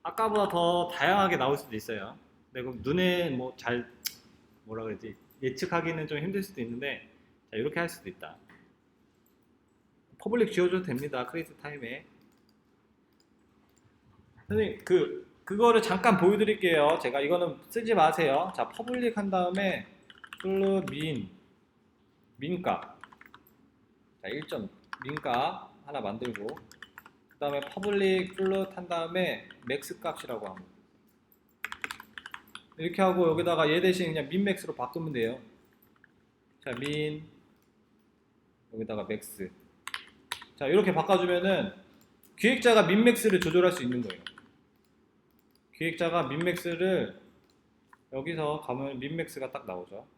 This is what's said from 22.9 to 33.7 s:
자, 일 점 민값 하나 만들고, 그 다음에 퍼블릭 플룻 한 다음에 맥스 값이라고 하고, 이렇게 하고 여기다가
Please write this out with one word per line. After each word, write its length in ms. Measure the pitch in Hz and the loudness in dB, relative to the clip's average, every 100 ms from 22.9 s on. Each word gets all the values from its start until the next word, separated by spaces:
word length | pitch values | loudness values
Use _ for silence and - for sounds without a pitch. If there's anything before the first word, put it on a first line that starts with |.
| - - - - - _ _ _ _ _ _ _ _ | -18 -20 -20 -20 -20 _ _ _ _ _ _ _ _
자, 60 | 95 | -8
일 200 | 135 151 | -8 -8
점 220 | 139 98 - _ - | -8 -8 -12 _ -14
민값 680 | 131 151 143 120 151 190 - - | -10 -6 0 0 0 -4 -16 -20
하나 160 | 143 143 | -10 -6
만들고, 460 | 104 113 123 107 107 160 - - - - - _ _ | -6 -4 -6 -6 -8 -10 -16 -20 -20 -20 -20 _ _
그 80 | _ | _
다음에 200 | 147 143 | -4 -4
퍼블릭 760 | 143 - 202 202 196 185 185 | -6 -6 -2 2 4 2 0
플룻 400 | - 190 196 190 | -2 0 0 -2
한 120 | 180 175 | -8 -6
다음에 600 | 170 165 180 175 107 - - | -4 -2 -2 -2 -2 -10 -18
맥스 340 | - 139 - - | -6 -6 -6 -8
값이라고 460 | 165 - - 113 101 | -8 -8 -8 -8 -8
하고, 180 | 92 92 _ _ _ _ _ _ _ _ _ - - - - - - - - - - _ - | -12 -20 _ _ _ _ _ _ _ _ _ -14 -12 -12 -14 -18 -20 -20 -20 -18 -20 _ -6
이렇게 240 | 165 175 | -4 2
하고 280 | 190 180 170 | 2 6 4
여기다가 400 | 160 175 165 151 | 4 2 2 4